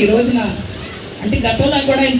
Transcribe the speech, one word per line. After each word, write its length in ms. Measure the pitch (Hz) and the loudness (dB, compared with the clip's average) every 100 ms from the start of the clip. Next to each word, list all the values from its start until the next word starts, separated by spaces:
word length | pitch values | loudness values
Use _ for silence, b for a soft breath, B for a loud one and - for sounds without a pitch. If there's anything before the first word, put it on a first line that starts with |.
ఈ 20 | 202 | 2
రోజున, 280 | 226 240 247 208 190 - - - - - - | 2 2 0 -2 -4 -8 -10 -12 -12 -14 -8
అంటే 140 | - 262 226 | -2 0 0
గతంలో 340 | 226 277 285 269 | 0 2 2 2
కూడా 120 | 269 | 2
ఆయన 140 | 269 | 2